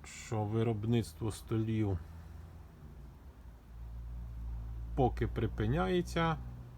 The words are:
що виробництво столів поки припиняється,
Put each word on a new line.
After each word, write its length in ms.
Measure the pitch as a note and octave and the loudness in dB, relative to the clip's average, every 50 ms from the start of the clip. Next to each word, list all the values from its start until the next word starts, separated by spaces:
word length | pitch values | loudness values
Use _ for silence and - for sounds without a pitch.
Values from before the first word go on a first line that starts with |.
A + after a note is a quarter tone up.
| - | -14
що 400 | - - - - - A2+ G#2+ G#2+ | -14 -12 -10 -6 -2 0 0 2
виробництво 880 | G2+ A2 A2+ A2+ A#2 A2+ G#2 G2+ A2+ A#2+ A#2 G#2 - - - A#2 A2 | 2 4 4 4 4 4 2 4 4 4 4 4 2 -2 -4 -2 -2
столів 680 | - - - - A2+ A2 A2+ A2 A2 A2 A2 G2+ F#2+ E2 - - - - - - - - - - - - - - - - - - - - - - - - - - - - - - - - - - - - - - - - - - - - - - - - - - - - - - - - - - - | -2 -4 -2 0 2 2 4 4 4 4 4 4 2 0 -2 -6 -12 -12 -12 -12 -12 -14 -14 -14 -14 -16 -16 -16 -16 -16 -16 -14 -14 -14 -14 -14 -14 -14 -16 -16 -16 -16 -16 -16 -16 -16 -16 -14 -12 -10 -10 -8 -8 -8 -8 -8 -6 -6 -8 -6 -6 -6 -6 -4 -4 -4 -6 -6 -6 -6 -6 -2 2
поки 320 | - C3 A#2 - - A#2 | 4 4 6 4 4 0
припиняється, 1120 | G#2 - A2+ A2 G#2 - - A2 G#2+ B2+ E3 F#3 F#3+ F#3 F3+ F3 - - E3+ E3 E3 D#3+ D3 - - - - - - - | 0 2 2 0 0 2 2 2 4 4 4 4 4 4 4 2 2 2 4 4 4 2 0 -2 -8 -10 -10 -12 -14 -14